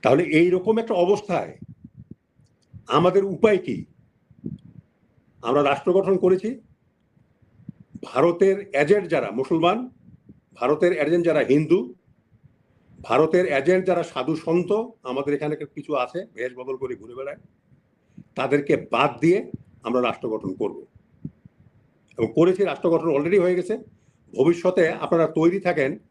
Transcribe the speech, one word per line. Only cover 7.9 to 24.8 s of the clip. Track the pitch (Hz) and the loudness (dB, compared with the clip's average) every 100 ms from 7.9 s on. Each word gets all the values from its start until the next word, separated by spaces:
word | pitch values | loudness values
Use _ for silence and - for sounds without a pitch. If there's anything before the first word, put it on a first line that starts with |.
| - | -18
ভারতের | - 123 165 170 190 196 196 | -6 2 2 4 2 2 -2
এজেন্ট | 139 147 208 180 | -2 2 2 2
যারা | 160 113 | -2 -2
মুসলমান, | 107 131 165 165 220 254 _ - - _ - _ | -4 -2 0 2 0 -6 _ -20 -20 _ -20 _
ভারতের | - 123 151 175 160 | -6 -2 2 2 0
এজেন্ট | 147 175 170 | 0 0 2
যারা | 151 | 0
হিন্দু, | 120 139 156 175 254 - _ _ _ _ _ _ _ _ _ - | 2 2 4 0 0 -12 _ _ _ _ _ _ _ _ _ -20
ভারতের | - 117 160 175 180 | -2 2 4 2 2
এজেন্ট | 139 151 185 185 | 0 2 2 2
যারা | 175 | -2
সাধু | 165 - 127 160 | -2 -6 -4 -4
সন্ত, | - 170 175 208 233 - | 0 -2 0 -2 -4 -10
আমাদের | 131 127 139 | -8 -6 -2
এখানে | 147 151 151 | -4 -4 -6
কিছু | 147 - 147 143 | -10 -14 -6 -4
আছে, | 123 170 147 - | -4 -6 -12 -10
ভেষ | 123 123 | -10 -10
বদল | 131 131 | -12 -8
করে | 131 113 | -8 -10
ঘুরে | 107 120 | -14 -14
বেড়ায়, | 139 151 _ _ _ _ _ _ _ - - - | -14 -14 _ _ _ _ _ _ _ -20 -16 -6
তাদেরকে | 135 143 143 156 - | 0 0 0 -2 0
বাদ | 113 139 - | 0 0 2
দিয়ে | 165 185 - - - _ | 2 2 -2 -16 -20 _
আমরা | 117 123 | -4 -2
রাষ্ট্র | 123 104 123 | -2 -4 -6
গঠন | 110 95 | -6 -8
করব। | 92 104 71 - _ _ _ - _ - _ _ _ _ _ _ - | -6 -6 -8 -18 _ _ _ -18 _ -20 _ _ _ _ _ _ -4
এবং | 113 127 | -4 2
করেছি, | 175 185 | 2 2
রাষ্ট্র | 190 143 180 | -2 -2 -2
গঠন | 165 160 | 0 0
already | 143 151 196 | -2 0 2
হয়ে | 180 180 | 2 -2
গেছে। | 180 226 - _ _ _ _ - | -4 -8 -10 _ _ _ _ 0
ভবিষ্যতে | 143 170 185 185 | 2 4 0 2